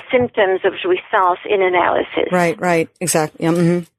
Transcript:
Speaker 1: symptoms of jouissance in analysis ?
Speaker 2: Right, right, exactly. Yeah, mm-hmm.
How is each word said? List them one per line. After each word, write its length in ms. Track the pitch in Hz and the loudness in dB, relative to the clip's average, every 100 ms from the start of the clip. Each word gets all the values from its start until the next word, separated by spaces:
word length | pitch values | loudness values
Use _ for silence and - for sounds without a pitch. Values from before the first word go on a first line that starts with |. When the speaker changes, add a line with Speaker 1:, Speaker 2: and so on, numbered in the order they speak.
| - | 0
Speaker 1:
symptoms 500 | 254 240 - 190 185 | 0 0 0 0 2
of 100 | 190 | -2
jouissance 640 | 175 180 180 - 214 185 180 | -2 -2 -2 0 0 2 0
in 180 | - 202 | -2 0
analysis ? 680 | 185 180 - - - - - | 2 2 0 -2 -2 -4 -2
Speaker 2:
Right, 240 | 180 170 - | 0 0 0
right, 280 | 180 165 160 _ | 0 0 -2 _
exactly. 440 | 175 165 156 - | -2 0 -2 -2
Yeah, 80 | 165 | -2
mm-hmm. 320 | 170 170 175 170 | 2 2 0 -4